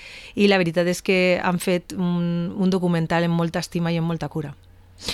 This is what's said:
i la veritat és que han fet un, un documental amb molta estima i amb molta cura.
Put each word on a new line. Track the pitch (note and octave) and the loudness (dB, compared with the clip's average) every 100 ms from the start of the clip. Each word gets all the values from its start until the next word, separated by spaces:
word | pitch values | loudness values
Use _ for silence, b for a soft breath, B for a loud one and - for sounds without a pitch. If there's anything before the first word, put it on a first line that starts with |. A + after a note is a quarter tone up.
| B B B - | B B B 2
i | G3+ | 4
la | F#3+ | 4
veritat | E3 E3+ F3 | 2 2 0
és | F3 | 0
que | - F#3 F3+ F3+ | 0 2 2 2
han | F#3 F3 | 0 -2
fet | F#3+ F3+ - | 0 -2 -2
un, | F#3+ F3 F3 E3+ E3+ F3 G3+ | -4 0 0 0 -2 -2 0
un | F#3 | 0
documental | F#3 F3 E3 D#3+ E3+ | 2 2 0 0 0
amb | E3+ E3+ | 2 2
molta | E3+ F3 | 0 -2
estima | - F3 E3+ | -4 -2 -2
i | E3+ | 0
amb | E3 | -2
molta | E3 D3 | -4 -4
cura. | D#3+ D3 - - - - - B | -6 -8 -12 -20 -20 -20 -12 B